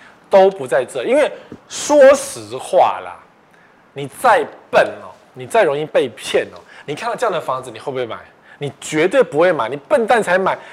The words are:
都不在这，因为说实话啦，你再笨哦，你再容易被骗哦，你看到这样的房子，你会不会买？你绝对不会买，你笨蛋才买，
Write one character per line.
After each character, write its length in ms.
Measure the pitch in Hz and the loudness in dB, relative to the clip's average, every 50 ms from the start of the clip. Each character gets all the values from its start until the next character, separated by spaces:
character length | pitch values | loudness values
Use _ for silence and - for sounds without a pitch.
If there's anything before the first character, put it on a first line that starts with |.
| - - - _ _ - | -20 -20 -20 _ _ 2
都 180 | - 190 190 196 | 6 6 6 6
不 180 | 190 - 135 | 2 -2 -4
在 180 | 123 165 139 123 | -2 -2 -2 -2
这， 200 | - - 131 117 | -2 -6 -6 -2
因 120 | 180 247 | 0 0
为 140 | 302 269 - - - - - - - _ - | 2 0 0 -4 -10 -18 -20 -20 -20 _ -14
说 460 | - - - - 294 294 262 269 285 | -12 -8 -2 2 6 8 8 8 8
实 420 | 269 - - - 117 110 104 117 | 6 2 -8 -14 -14 -14 -12 -14
话 440 | 139 - - 185 170 127 107 92 92 92 | -14 -6 0 2 4 4 4 2 -4 -8
啦， 140 | 90 87 87 - _ _ _ _ _ _ _ _ _ _ _ _ _ - | -14 -16 -18 -20 _ _ _ _ _ _ _ _ _ _ _ _ _ -14
你 120 | 135 143 | -12 -12
再 380 | 135 - - - 247 214 175 143 - - - - - | -12 -6 0 2 2 4 2 0 -4 -10 -20 -8 -2
笨 140 | - 151 143 - - - | 0 0 0 0 -4 -12
哦， 80 | 98 90 - - _ _ - | -18 -20 -20 -20 _ _ -18
你 100 | 127 127 | -18 -8
再 180 | 120 - 226 196 | -2 0 0 2
容 120 | 151 139 | 2 0
易 80 | 147 156 | -2 -4
被 240 | 147 - 180 147 120 | -2 -2 -2 -2 -2
骗 340 | - - - - - 160 110 | -6 -10 -8 -4 -2 -2 -2
哦， 120 | 95 - - - - - - - | -4 -10 -20 -20 -20 -20 -18 -14
你 120 | - 151 | -12 -10
看 120 | - 220 240 | -8 -8 -8
到 60 | 214 | -6
这 100 | 190 247 | -4 -4
样 80 | 214 | -4
的 80 | 180 156 | -4 -4
房 220 | - - 131 131 | -6 -6 -6 -6
子， 80 | 120 131 | -8 -12
你 80 | 110 107 | -16 -14
会 140 | - 147 | -10 -8
不 40 | 127 | -8
会 80 | 131 127 | -8 -8
买？ 120 | 110 104 90 - - _ _ _ - - - | -8 -10 -14 -18 -20 _ _ _ -20 -16 -12
你 140 | 147 139 - - | -12 -12 -12 -12
绝 260 | - - 151 156 156 | -10 -4 0 0 0
对 160 | 190 233 269 | 2 2 2
不 160 | 240 - 139 147 | 2 2 2 2
会 140 | 170 185 | 2 2
买， 160 | 165 139 113 110 | 2 0 -4 -6
你 80 | 135 | -6
笨 280 | - - - 311 254 226 | -8 -4 -2 0 0 2
蛋 160 | 208 254 226 | 2 2 2
才 160 | 190 175 180 | 2 0 0
买， 220 | 190 190 165 135 - - - | 0 0 -2 -4 -6 -10 -18